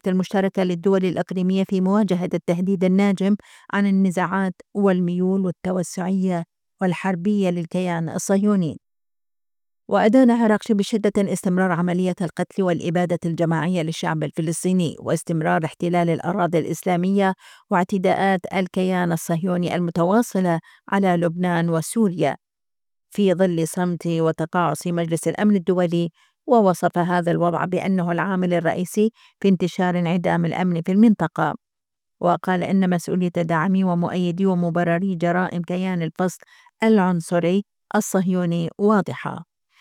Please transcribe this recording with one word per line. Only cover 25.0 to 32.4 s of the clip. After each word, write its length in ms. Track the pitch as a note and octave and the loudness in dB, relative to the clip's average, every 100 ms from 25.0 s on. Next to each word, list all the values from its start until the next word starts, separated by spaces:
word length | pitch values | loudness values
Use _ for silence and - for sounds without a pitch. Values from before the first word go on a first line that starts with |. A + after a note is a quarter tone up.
| E3+ E3 E3 | -2 -2 -2
الأمن 280 | - G#3 G3+ | 0 2 2
الدولي، 540 | E3+ F3+ F3 E3+ E3+ - _ _ - | 2 0 0 0 -4 -6 _ _ 2
ووصف 500 | A#3+ G3 E3+ - F3 | 4 4 2 0 0
هذا 340 | F3 F3+ E3+ | 0 0 0
الوضع 340 | D#3+ E3+ D#3+ E3 | 0 0 0 -2
بأنه 460 | F3+ F#3+ F#3+ F3 | -2 -2 -2 0
العامل 420 | E3+ F#3 F#3 F3+ | -2 -2 0 0
الرئيسي 580 | F3 E3 - F3+ - A3 - _ _ | 0 0 -2 -4 0 0 -2 _ _
في 80 | G3 | 0
انتشار 520 | F3+ F3+ - F3+ F3 | 2 0 0 0 0
انعدام 460 | E3+ F#3 E3+ E3+ E3+ | 0 0 0 0 0
الأمن 360 | - F3+ E3+ | 0 -2 -2
في 100 | E3+ | 0
المنطقة، 640 | F#3+ A#3 G3+ D#3+ - D#3 - _ _ _ _ _ _ | 4 6 6 0 0 -2 -4 _ _ _ _ _ _
وقال 440 | F3 E3+ | 0 0